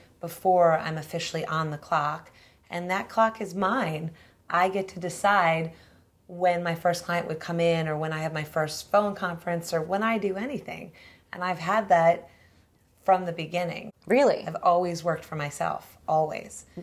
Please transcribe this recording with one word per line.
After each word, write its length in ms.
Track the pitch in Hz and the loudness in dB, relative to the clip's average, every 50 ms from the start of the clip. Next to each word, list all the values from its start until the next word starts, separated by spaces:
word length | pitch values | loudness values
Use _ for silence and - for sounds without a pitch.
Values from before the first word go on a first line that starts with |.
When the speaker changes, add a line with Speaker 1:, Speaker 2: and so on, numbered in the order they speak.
| - _ _ _ | -14 _ _ _
Speaker 1:
before 580 | - 170 - - - 190 185 180 175 165 160 156 | -12 -12 -8 -2 2 4 6 6 6 6 6 4
I'm 180 | - 160 160 160 | 0 -2 -6 -6
officially 460 | 151 - - 170 165 - - 160 156 | -6 -6 -8 -6 -6 -6 -6 -6 -6
on 260 | - 156 160 160 156 | -4 -2 -2 -2 -4
the 80 | 151 147 | -4 -8
clock. 540 | - - 170 156 147 147 156 160 165 - - _ - _ _ _ _ - | -6 -2 0 0 0 0 -4 -6 -10 -16 -20 _ -20 _ _ _ _ -10
And 200 | - 175 180 180 | -8 -6 -4 -2
that 200 | 185 196 220 - | -4 -4 -4 -2
clock 320 | - 226 220 220 220 - | 0 2 2 2 2 -2
is 120 | 214 175 170 | -8 -8 -4
mine. 580 | 190 190 185 233 262 214 160 156 151 156 160 - - - - _ _ _ - | -2 0 0 0 0 -2 -2 -4 -4 -6 -8 -10 -12 -18 -20 _ _ _ -2
I 200 | - 175 185 190 | 0 2 2 2
get 180 | 190 196 190 - | 2 0 -4 -6
to 120 | - 180 | -6 -8
decide 720 | 175 180 175 - - 202 202 196 175 165 165 165 165 160 - - - - - _ _ _ _ _ _ - | -8 -8 -4 0 2 4 4 6 4 4 2 2 0 -4 -8 -12 -20 -20 -20 _ _ _ _ _ _ -18
when 360 | 180 175 185 180 175 175 175 | -4 0 2 2 4 2 0
my 120 | 170 165 | -2 -2
first 280 | 170 - 175 175 170 - | 0 2 0 0 0 -2
client 240 | - 175 175 170 - | -2 -2 -2 -2 -2
would 140 | 160 160 | -6 -6
come 180 | - - 170 170 | -6 -4 0 2
in 300 | 170 170 165 165 160 156 | 4 4 4 2 2 0
or 80 | 156 151 | -2 -2
when 160 | 160 156 156 | -2 -4 -4
I 60 | 156 | -4
have 120 | 156 160 | -4 -4
my 140 | 160 156 151 | -4 -4 -6
first 440 | - - 160 156 151 - - - - | -4 -2 -2 -2 -2 -4 -8 -4 2
phone 260 | - 202 208 202 196 | 2 4 4 2 0
conference 580 | - 196 180 170 170 - 180 170 170 165 - 175 | -4 -6 -6 -6 -6 -4 -4 -4 -4 -4 -2 -2
or 80 | 160 | -2
when 200 | 160 165 190 202 | -2 -2 -2 0
I 160 | 220 226 226 220 | 0 0 0 0
do 200 | 196 196 185 190 | -2 -2 -4 -4
anything. 560 | 220 269 285 190 - - - - - 165 - - - - - _ _ _ - | -6 -6 -8 -8 -10 -10 -12 -12 -14 -16 -18 -20 -20 -20 -20 _ _ _ -10
And 100 | 175 180 | -6 -4
I've 160 | 185 180 156 | -4 -4 -4
had 300 | 160 180 202 220 208 190 | -2 -2 0 0 2 4
that 400 | 185 170 165 165 175 - - - _ _ _ _ _ _ _ _ _ _ _ _ _ _ - | 6 6 8 6 4 4 0 -12 _ _ _ _ _ _ _ _ _ _ _ _ _ _ 2
from 220 | - 190 185 185 | 4 4 4 2
the 80 | 175 165 | -2 -6
beginning. 580 | 170 160 151 170 175 180 165 156 - - 214 - _ _ - | -6 -6 -6 -4 -4 -4 -4 -6 -10 -12 -16 -18 _ _ 0
Speaker 2:
Really? 380 | 208 262 285 226 - - - 165 | 2 4 4 4 4 2 -2 -6
Speaker 1:
I've 80 | 160 - - | -6 0 2
always 400 | 180 175 175 180 175 170 165 160 | 4 4 4 2 0 -4 -4 -2
worked 220 | 175 160 156 - | -4 -4 -4 -6
for 100 | - 160 | -8 -8
myself, 640 | 156 147 147 - - 170 - - - - - - _ _ - | -8 -8 -6 -6 -4 -4 -4 -4 -6 -10 -16 -20 _ _ 0
always. 580 | 156 156 156 151 - - - - - - - _ _ 180 | 2 2 2 0 -2 -6 -12 -12 -16 -20 -20 _ _ -8